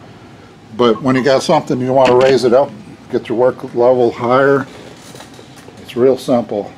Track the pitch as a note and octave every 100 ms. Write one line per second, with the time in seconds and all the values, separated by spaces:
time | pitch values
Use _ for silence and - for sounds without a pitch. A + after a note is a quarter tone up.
0 | - - - - - - - G#2+ A#2+ G#2+
1 | C3+ C3 B2 C3+ - D#3+ - C3 B2+ C3
2 | B2+ B2 C3 C3 B2 B2 C#3+ - - -
3 | - A#2+ - A2+ B2+ B2 C3 A#2+ B2 B2+
4 | A#2 - A#2+ B2+ C#3 C#3 - - - -
5 | - - - - - - - - - A#2+
6 | C3 B2 - B2 A2 G#2+ F#2+